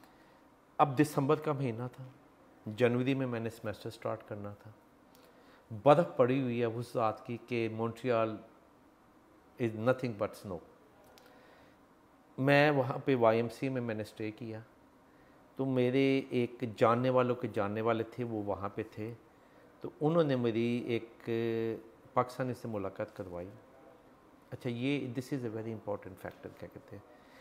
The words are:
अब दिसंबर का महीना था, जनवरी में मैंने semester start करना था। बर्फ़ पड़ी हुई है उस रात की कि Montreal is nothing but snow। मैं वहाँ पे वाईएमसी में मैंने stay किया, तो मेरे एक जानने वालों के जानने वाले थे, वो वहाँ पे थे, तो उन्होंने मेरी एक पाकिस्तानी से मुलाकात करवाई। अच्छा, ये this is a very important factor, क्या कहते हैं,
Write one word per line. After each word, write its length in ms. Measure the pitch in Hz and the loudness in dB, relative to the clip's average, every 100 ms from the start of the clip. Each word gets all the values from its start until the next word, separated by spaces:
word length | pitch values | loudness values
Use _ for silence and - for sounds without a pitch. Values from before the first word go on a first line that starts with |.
| - - - - - - _ - | -20 -20 -20 -20 -20 -20 _ 2
अब 80 | 147 | 2
दिसंबर 480 | 131 147 - 139 151 | 4 2 2 2 2
का 160 | 156 | 0
महीना 360 | 135 135 110 123 | -2 -2 -4 -8
था, 180 | - 127 - - - - - - | -10 -18 -18 -20 -20 -20 -16 -8
जनवरी 460 | 107 123 120 127 | 2 4 4 2
में 120 | 135 131 | 0 -2
मैंने 240 | 117 113 | -4 -6
semester 400 | - 110 98 117 | -8 -8 -8 -10
start 300 | - 117 110 | -8 -8 -8
करना 320 | - 104 101 | -8 -10 -10
था। 200 | 104 107 104 - - - - - - - - - | -12 -18 -20 -20 -20 -20 -20 -20 -20 -20 -20 -16
बर्फ़ 440 | 110 135 147 170 - | 2 8 8 6 4
पड़ी 240 | 123 135 | 4 4
हुई 180 | 127 117 | 0 0
है 100 | 117 | -2
उस 280 | 113 120 131 | -2 -6 0
रात 280 | 110 107 - | 0 -2 -8
की 100 | 117 | -10
कि 420 | - 120 113 110 | -4 -2 -2 -2
Montreal 580 | 113 110 127 117 113 107 - - - - - - _ - - - - - | -4 -4 0 2 0 -4 -12 -20 -20 -20 -20 -20 _ -20 -20 -20 -18 -4
is 160 | 120 107 113 | -4 -2 0
nothing 300 | 127 127 104 | 0 0 -4
but 200 | 101 - | -6 -6
snow। 160 | 104 85 - - - - - - - - - - - - - _ _ _ _ - | -12 -12 -12 -20 -20 -20 -20 -20 -20 -20 -20 -20 -20 -20 -20 _ _ _ _ -2
मैं 320 | 135 143 147 | 4 6 6
वहाँ 320 | 143 123 131 139 | 4 0 -2 0
पे 80 | |
वाईएमसी 540 | 131 113 113 117 - 135 | 4 6 6 2 -4 -4
में 120 | 131 | -4
मैंने 240 | 117 107 | -4 -4
stay 260 | 104 - 110 | -6 -8 -8
किया, 340 | 107 113 110 113 - - - - - - - - - | -8 -10 -12 -14 -20 -20 -20 -20 -20 -20 -20 -14 -4
तो 60 | 135 | 0
मेरे 640 | 127 123 135 135 135 - | 2 4 4 4 2 0
एक 420 | 127 120 - 123 104 | 0 -2 -2 -6 4
जानने 320 | 117 117 131 | 6 6 4
वालों 240 | 127 123 | 4 4
के 140 | 123 117 | 0 -2
जानने 320 | 107 101 107 | -2 -2 0
वाले 240 | 110 113 | 0 0
थे, 200 | 107 - | -2 -6
वो 160 | 120 110 | -6 -4
वहाँ 320 | 101 90 101 110 | -4 -4 -4 -6
पे 80 | |
थे, 280 | 107 - 107 120 - - - - - - | -10 -8 -10 -10 -18 -20 -20 -20 -20 -14
तो 100 | - - | -12 -2
उन्होंने 340 | 151 170 151 131 | 2 4 2 2
मेरी 420 | 120 110 117 120 | 2 2 0 0
एक 300 | 117 117 - - - 113 117 113 113 110 - - - - | -2 -4 -4 -12 -4 -2 0 0 -2 -4 -10 -20 -6 -2
पाकिस्तानी 380 | 123 - 127 | 0 -2 -4
से 140 | 117 120 | -4 -6
मुलाकात 420 | 107 98 - 107 | -4 -4 -6 -8
करवाई। 380 | - 92 87 92 110 - - - - - - - - - | -8 -10 -10 -12 -14 -20 -20 -20 -20 -20 -20 -20 -20 -16
अच्छा, 180 | 123 127 | -10 -6
ये 440 | 120 131 143 127 117 | -4 -2 -2 -4 -6
this 100 | 127 | -6
is 120 | 143 | -4
a 100 | 120 | -4
very 220 | 110 110 | -6 -8
important 420 | 110 104 101 92 | -8 -6 -6 -8
factor, 440 | 95 90 - 95 95 | -12 -14 -12 -16 -14
क्या 80 | 87 | -16
कहते 300 | - - 104 | -18 -18 -20
हैं, 60 | - - - - | -20 -20 -20 -20